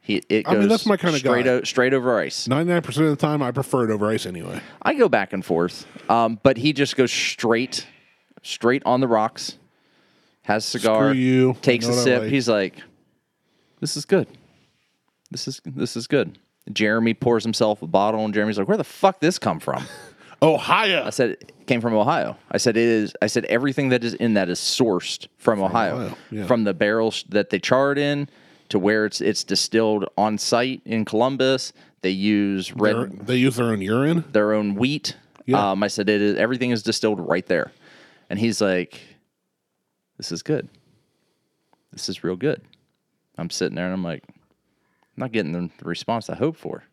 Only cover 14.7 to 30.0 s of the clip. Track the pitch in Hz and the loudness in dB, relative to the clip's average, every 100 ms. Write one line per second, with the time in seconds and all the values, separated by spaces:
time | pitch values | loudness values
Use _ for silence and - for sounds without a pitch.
14.7 | _ _ _ _ _ _ - - 131 - | _ _ _ _ _ _ -10 -10 -10 -12
15.7 | 135 120 120 117 143 90 - _ _ - | -8 -6 -6 -2 0 0 -8 _ _ -12
16.7 | 101 110 110 113 113 127 117 113 107 110 | -2 0 2 2 2 2 2 0 0 0
17.7 | 104 82 92 104 110 110 104 107 104 98 | 0 0 2 2 0 0 0 0 0 0
18.7 | 208 147 - 190 - 156 190 107 82 - | 0 -2 2 2 4 0 2 -2 -2 -4
19.7 | 65 65 - - - - - 147 156 - | -6 -8 -16 -20 -20 -20 2 2 2 2
20.7 | 185 214 170 - - 120 - - _ - | 2 4 0 -2 0 0 0 -12 _ -2
21.7 | 123 117 110 110 156 67 - _ 104 123 | 0 2 2 4 2 -2 -6 _ 0 2
22.7 | 110 117 113 104 - 107 120 - 117 143 | 4 4 2 0 -2 0 0 0 0 0
23.7 | 135 135 127 117 - 117 104 90 90 - | 0 0 0 0 -2 2 2 0 -2 -4
24.7 | - 120 90 - - - _ - 107 95 | 2 2 2 -2 -12 -14 _ 0 2 0
25.7 | 117 101 82 107 - - 107 95 120 104 | 0 0 -2 -8 -10 -12 -10 0 2 2
26.7 | 90 104 110 113 - - 104 98 98 - | 0 0 2 0 -4 -2 -2 0 -2 2
27.7 | 127 139 143 143 143 143 _ _ _ _ | 2 2 0 0 -2 -6 _ _ _ _
28.7 | 104 95 107 107 - - 101 - 98 - | 0 2 2 0 0 -2 -2 -2 -4 0
29.7 | 110 113 107 | 2 2 0